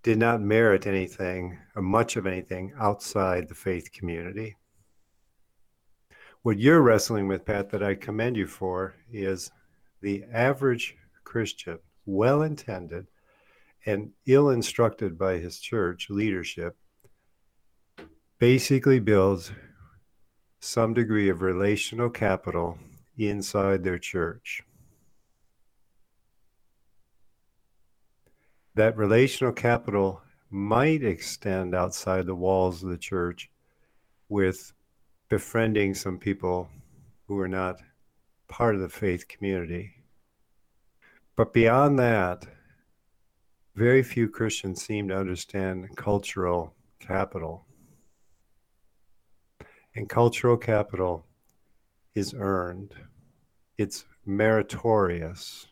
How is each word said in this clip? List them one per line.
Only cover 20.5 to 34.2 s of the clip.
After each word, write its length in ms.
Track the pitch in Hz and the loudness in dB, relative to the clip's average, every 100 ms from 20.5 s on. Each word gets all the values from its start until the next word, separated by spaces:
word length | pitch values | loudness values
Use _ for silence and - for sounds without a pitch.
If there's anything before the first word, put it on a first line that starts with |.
| _ | _
some 360 | - 117 113 | -6 0 0
degree 340 | 113 113 107 101 | 0 2 2 2
of 140 | 85 | 2
relational 680 | 92 92 101 104 - 113 120 | -2 0 0 0 -4 -2 -4
capital 680 | - 107 92 - 87 85 82 - - _ - | 0 0 0 -2 -4 -4 -6 -18 -20 _ -6
inside 680 | 104 101 95 104 98 95 | -4 -4 -4 0 0 0
their 160 | 92 87 | -2 -4
church. 640 | - 95 85 - - - _ _ _ _ _ _ _ _ _ _ _ _ _ _ _ _ _ _ _ _ _ _ _ _ _ _ _ _ _ _ _ _ _ _ _ _ _ _ _ _ _ | -6 -4 -4 -6 -14 -14 _ _ _ _ _ _ _ _ _ _ _ _ _ _ _ _ _ _ _ _ _ _ _ _ _ _ _ _ _ _ _ _ _ _ _ _ _ _ _ _ _
That 220 | 107 110 110 | 2 2 4
relational 560 | 104 113 135 - 131 | 4 6 4 2 -2
capital 720 | - 117 117 - 101 95 90 _ _ _ | 0 2 2 0 0 0 -2 _ _ _
might 540 | 98 101 113 147 156 | -8 0 2 2 2
extend 680 | 120 87 - - 101 92 90 | -2 -4 -8 -8 -4 -4 -2
outside 540 | 90 90 - - 95 90 | -2 -2 -4 -2 -2 -2
the 80 | |
walls 480 | 90 92 92 92 85 | -2 0 2 2 -2
of 80 | 95 | -8
the 80 | 87 | -10
church 500 | - 95 87 87 - _ _ _ _ _ _ _ | -6 -4 -4 -6 -18 _ _ _ _ _ _ _